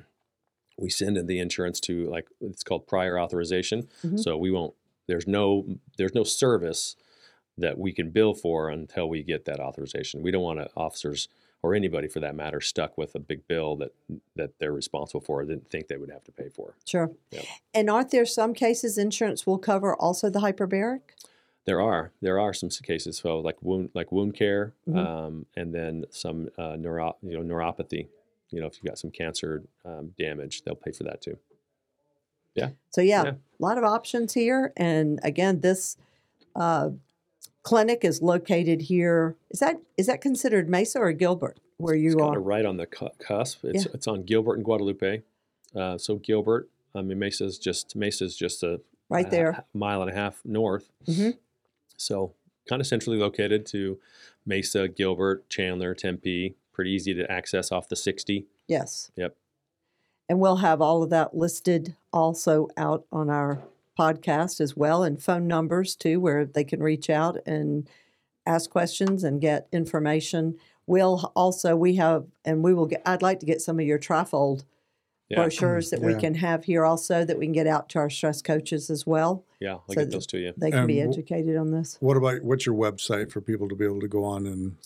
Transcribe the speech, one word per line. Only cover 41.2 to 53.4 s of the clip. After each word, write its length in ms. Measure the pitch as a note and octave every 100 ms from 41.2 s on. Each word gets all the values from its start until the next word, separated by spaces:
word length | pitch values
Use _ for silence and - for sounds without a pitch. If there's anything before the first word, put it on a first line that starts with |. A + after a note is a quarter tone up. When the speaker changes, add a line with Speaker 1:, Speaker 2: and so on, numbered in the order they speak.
| F3 F3 - - _ -
Speaker 2:
where 180 | E3
you 180 | D#3 D#3
Speaker 1:
It's 40 | D#3
kinda 220 | D3+ C#3
Speaker 2:
are? 20 |
Speaker 1:
right 240 | F#2+ G#2
on 140 | G#2+ F2+
the 80 | E2+
cu-, 240 | - - -
cusp. 480 | - G#2 C3 - -
It's, 180 | F#3+
Speaker 2:
Yeah. 60 | F#3+
Speaker 1:
it's 140 | C3 -
on 140 | G2+
Gilbert 320 | F#2 A2 A2
and 100 | A2+
Guadalupe. 580 | A2 G#2+ G2+ G2 F#2+ G#2+ - _ _ _ _
Uh, 240 | G2+ F#2 F2
so 180 | - G#2
Gilbert, 540 | - G#2+ G#2+ A#2 - _ _
I 80 | G2+
mean, 160 | F#2+ F#2+
Mesa's 400 | G2+ - G2 F2+
just, 360 | - - -
Mesa's 400 | G#2+ G2+ - F#2
just 280 | - F2 -
a, 180 | F2 F2 - _ -
Speaker 2:
Right 160 | E3+ F#3
Speaker 1:
a 40 |
Speaker 2:
there. 240 | F3 E3 -
Speaker 1:
h-, 60 | -
mile 260 | G#2 G#2 G2+
and 100 | F#2
a 40 |
half 260 | F#2+ G2+ - -
north. 420 | G#2+ A2 G2+ - _
Speaker 2:
Mm-hmm. 260 | - E3 G#3+ B3+ _ _ _ _ _ -
Speaker 1:
So 340 | - G2+ F#2 - _ _ -
kinda 180 | B2+
centrally 340 | C3+ A#2 A#2 A2+
located 480 | G2+ -